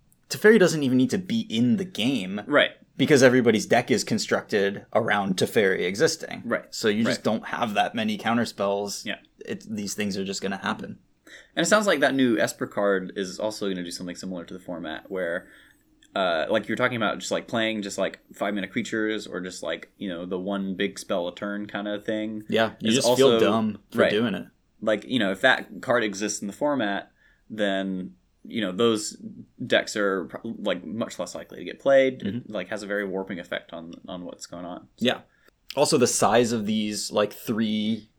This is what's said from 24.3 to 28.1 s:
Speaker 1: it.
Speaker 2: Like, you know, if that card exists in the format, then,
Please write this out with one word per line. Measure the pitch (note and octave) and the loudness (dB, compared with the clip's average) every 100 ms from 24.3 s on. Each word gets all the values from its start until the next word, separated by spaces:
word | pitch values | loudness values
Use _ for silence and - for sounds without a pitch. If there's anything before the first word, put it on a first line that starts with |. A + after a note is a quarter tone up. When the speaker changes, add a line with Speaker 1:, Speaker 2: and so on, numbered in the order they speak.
Speaker 1:
it. | F#2 G2+ _ _ _ | -2 -8 _ _ _
Speaker 2:
Like, | A2 G#2+ - | -2 -2 0
you | B2 | -2
know, | G2 | 0
if | F#2+ | 2
that | C3 - - - | 4 2 -2 -12
card | - B2 | 0 2
exists | A2 F#2+ G#2 - | 2 -2 -4 -4
in | G#2 | -8
the | |
format, | G2 D3 C#3 G#2+ G2 - _ _ _ _ | -4 -2 0 -2 -4 -8 _ _ _ _
then, | A2 G#2 G2 G2 F#2 F#2 | -2 0 0 -2 -4 -8